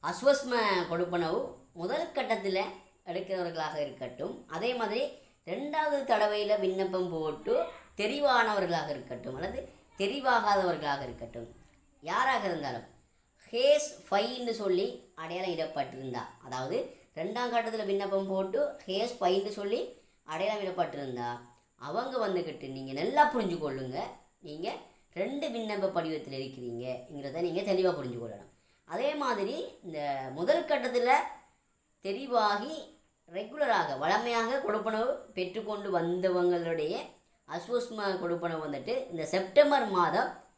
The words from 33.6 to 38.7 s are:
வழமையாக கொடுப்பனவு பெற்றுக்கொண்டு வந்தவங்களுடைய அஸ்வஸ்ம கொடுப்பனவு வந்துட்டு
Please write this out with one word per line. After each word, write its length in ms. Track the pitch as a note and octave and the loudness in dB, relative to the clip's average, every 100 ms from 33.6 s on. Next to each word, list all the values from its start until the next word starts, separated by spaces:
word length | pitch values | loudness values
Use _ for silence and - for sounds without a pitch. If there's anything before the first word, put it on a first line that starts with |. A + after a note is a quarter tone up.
| C#4 G#3 D3+ C3+ | 4 4 2 0
வழமையாக 640 | D#3 G#3+ A#3+ A#3 A3+ C4+ | 2 2 2 0 2 0
கொடுப்பனவு 500 | G#3 G#3 G#3+ G#3+ A#3+ - - | 0 0 0 0 0 -2 -6
பெற்றுக்கொண்டு 680 | - F3+ G#3+ G#3 G#3 G3+ F3+ | -6 -4 -4 -6 -6 0 0
வந்தவங்களுடைய 960 | E3+ F3+ F#3 F3+ F3+ F3 E3 E3 D3+ A3 D4 - _ _ _ | 2 2 2 4 4 4 0 -2 -2 -4 -8 -16 _ _ _
அஸ்வஸ்ம 720 | E3 G#3+ A#3+ A#3+ A3 G3+ F#3 | -8 -2 -2 -2 -4 -2 0
கொடுப்பனவு 440 | F3 E3+ E3+ D#3+ | 0 -2 -2 -4
வந்துட்டு 440 | D3+ | -4